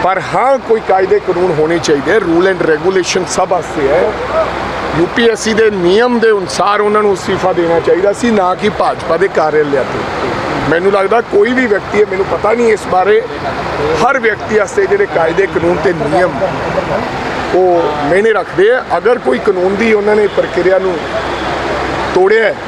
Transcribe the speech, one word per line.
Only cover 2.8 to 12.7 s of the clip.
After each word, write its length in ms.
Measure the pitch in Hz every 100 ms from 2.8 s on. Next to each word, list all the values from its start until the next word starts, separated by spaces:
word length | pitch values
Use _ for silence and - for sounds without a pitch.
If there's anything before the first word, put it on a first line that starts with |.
| 165 190 175 190 170
ਸਭ 200 | - 180
ਵਾਸਤੇ 380 | 185 151 165 135
ਹੈ। 240 | 160 196 - 494 - - - - - - 151
ਯੂ 80 | 170 -
ਪੀ 140 | 233
ਐਸ 100 | 214
ਸੀ 140 | 220
ਦੇ 180 | 214 220
ਨਿਯਮ 480 | 208 175 196 247 240
ਦੇ 100 | 220
ਅਨੁਸਾਰ 520 | 208 180 - 180 208
ਉਹਨਾਂ 200 | 208 208
ਨੂੰ 120 | 208
ਅਸਤੀਫਾ 400 | 185 - 190 185
ਦੇਣਾ 260 | 175 165 170
ਚਾਹੀਦਾ 340 | 170 165 196
ਸੀ, 180 | 202 240
ਨਾ 240 | 214 180 185
ਕਿ 140 | 208
ਭਾਜਪਾ 480 | - 180 139 - 165
ਦੇ 100 | 190
ਕਾਰਿਆਲਿਆਂ 560 | 190 156 151 147 139
ਤੇ। 160 | 110 - - - - - - - 135
ਮੈਨੂੰ 220 | 165 190
ਲੱਗਦਾ 300 | 196 196 226
ਕੋਈ 320 | 226 196 214
ਵੀ 120 | 254 254
ਵਿਅਕਤੀ 360 | 196 - 208
ਹੈ, 40 | 202
ਮੈਨੂੰ 140 | 190 190
ਪਤਾ 280 | - 202
ਨਹੀਂ 140 | 226
ਇਸ 120 | 233